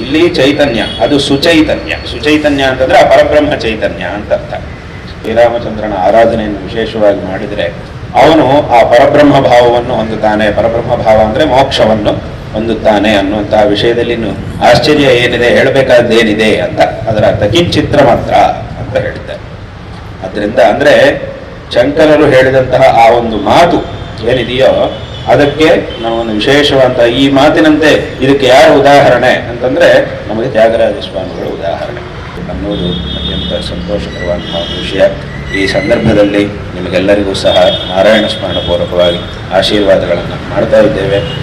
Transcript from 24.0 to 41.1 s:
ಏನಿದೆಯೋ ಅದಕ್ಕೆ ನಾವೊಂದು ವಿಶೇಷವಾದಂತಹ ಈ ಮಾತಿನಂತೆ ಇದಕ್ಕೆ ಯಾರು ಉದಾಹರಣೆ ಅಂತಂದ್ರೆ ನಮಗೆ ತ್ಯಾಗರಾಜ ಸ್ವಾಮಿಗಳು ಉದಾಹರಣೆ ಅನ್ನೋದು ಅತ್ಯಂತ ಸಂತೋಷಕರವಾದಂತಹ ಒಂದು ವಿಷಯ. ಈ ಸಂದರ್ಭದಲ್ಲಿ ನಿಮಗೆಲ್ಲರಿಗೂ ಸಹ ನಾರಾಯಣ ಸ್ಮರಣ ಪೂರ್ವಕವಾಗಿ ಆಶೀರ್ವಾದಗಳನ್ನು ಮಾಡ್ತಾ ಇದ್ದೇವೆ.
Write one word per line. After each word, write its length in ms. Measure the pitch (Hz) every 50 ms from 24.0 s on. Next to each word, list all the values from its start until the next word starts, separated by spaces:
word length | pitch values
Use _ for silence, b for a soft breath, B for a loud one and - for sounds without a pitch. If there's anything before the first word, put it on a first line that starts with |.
| - - - - 107 110
ಏನಿದೆಯೋ 680 | 127 131 117 110 123 120 104 101 113 117 131 147 - - - - - - - -
ಅದಕ್ಕೆ 760 | - 139 147 143 139 147 156 156 - - - - - - 113
ನಾವೊಂದು 300 | 117 117 113 117 113 107
ವಿಶೇಷವಾದಂತಹ 680 | 104 104 139 135 147 139 143 139 135 131 123 123 123 117
ಈ 260 | 120 120 135 139 139
ಮಾತಿನಂತೆ 880 | 139 135 139 156 165 165 160 156 151 151 156 151 135 - - - - -
ಇದಕ್ಕೆ 240 | 127 135 139 139 135
ಯಾರು 340 | 127 127 139 156 160 147 139
ಉದಾಹರಣೆ 480 | 139 143 143 143 127 127 120 117 120 131
ಅಂತಂದ್ರೆ 920 | - - - 120 120 120 127 131 139 165 170 - - 135 - - - - - -
ನಮಗೆ 200 | 107 110 120 135
ತ್ಯಾಗರಾಜ 420 | 123 110 110 117 113 113 113 107
ಸ್ವಾಮಿಗಳು 580 | 101 98 - - - 92 92 85 - 87 - 73
ಉದಾಹರಣೆ 640 | - 78 78 82 78 69 67 67 - - - - - - - - - - 175 -
ಅನ್ನೋದು 380 | - - 98 104 104 - 90 87
ಅತ್ಯಂತ 720 | 87 87 - - - - - - - - - - 90 87 -
ಸಂತೋಷಕರವಾದಂತಹ 920 | - 104 90 90 98 101 101 85 82 - - 90 87 87 87 85 80 85
ಒಂದು 260 | 85 85 85 87 87
ವಿಷಯ. 200 | 85 90 92 95 95 98 98 - - - - - - - 101 98 98
ಈ 40 | 98
ಸಂದರ್ಭದಲ್ಲಿ 760 | - 101 95 101 117 110 107 110 110 104 104 101 101 104 101
ನಿಮಗೆಲ್ಲರಿಗೂ 880 | 101 - - - - - 92 90 90 90 92 95 98 101 101 101 98 95
ಸಹ 340 | 92 - 98 90 95 92 95 98 - - -
ನಾರಾಯಣ 360 | 90 95 95 104 110 107 104
ಸ್ಮರಣ 280 | 104 - - 95 92 90
ಪೂರ್ವಕವಾಗಿ 640 | 90 85 87 87 85 85 82 87 87 87 90 87 87 87 - - - - - 90
ಆಶೀರ್ವಾದಗಳನ್ನು 960 | 95 98 107 107 104 101 98 95 90 85 87 87 85 85 - - - - -
ಮಾಡ್ತಾ 300 | - 98 101 - - 110
ಇದ್ದೇವೆ. 420 | 107 104 - 98 98 98